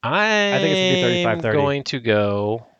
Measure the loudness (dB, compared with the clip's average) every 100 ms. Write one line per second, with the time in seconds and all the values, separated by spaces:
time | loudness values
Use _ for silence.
0 | -2 0 2 2 0 0 0 2 2 2
1 | 0 0 0 0 0 0 0 -2 -4 -6
2 | 0 2 2 0 -2 -4 -8 _